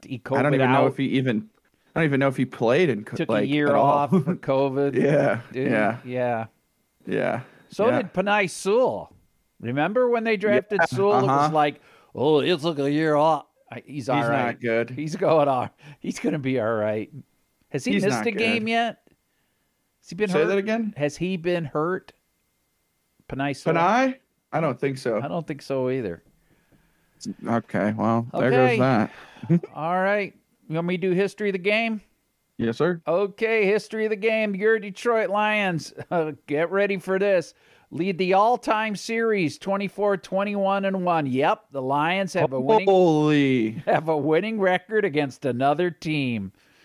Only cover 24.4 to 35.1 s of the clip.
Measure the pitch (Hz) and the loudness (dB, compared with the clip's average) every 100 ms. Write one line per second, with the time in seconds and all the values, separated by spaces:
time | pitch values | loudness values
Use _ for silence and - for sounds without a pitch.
24.4 | - 151 160 131 139 131 123 110 143 170 | -8 -2 -2 -2 -4 -4 -2 -2 -2 -6
25.4 | 156 139 - 135 127 131 101 85 _ _ | -8 -10 -6 -2 -2 -2 -4 -8 _ _
26.4 | _ _ _ _ _ _ _ _ 208 - | _ _ _ _ _ _ _ _ -14 -10
27.4 | 110 117 - 127 104 107 107 117 120 - | -4 -4 -4 -2 -2 0 0 0 -2 -2
28.4 | 127 131 131 123 131 113 - - - - | 2 4 4 2 2 2 0 -6 -20 -8
29.4 | 107 170 - 147 160 180 190 208 196 - | 0 0 0 -6 -2 0 0 0 -4 -10
30.4 | _ _ - 160 175 180 185 175 196 - | _ _ -8 -4 -2 -2 0 0 0 -2
31.4 | 208 190 190 214 226 214 - _ _ _ | -4 -2 0 0 -2 -6 -12 _ _ _
32.4 | _ - 113 113 160 170 - 170 202 196 | _ -6 -4 0 0 -2 -2 -2 -2 -2
33.4 | 220 226 196 208 - 220 214 214 226 220 | 0 2 2 0 -2 -4 -4 -2 0 0
34.4 | 214 190 214 226 208 185 247 | -2 0 2 2 -2 -6 -2